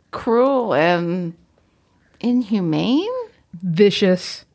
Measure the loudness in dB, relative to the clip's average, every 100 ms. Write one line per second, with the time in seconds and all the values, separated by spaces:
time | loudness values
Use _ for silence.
0 | _ -8 0 2 2 0 0 0 2 0
1 | -2 -4 -6 -10 _ _ _ _ _ _
2 | _ _ -2 0 0 -2 0 0 0 0
3 | -2 -6 -10 _ _ -8 -2 4 4 4
4 | 2 0 -4 -16 -20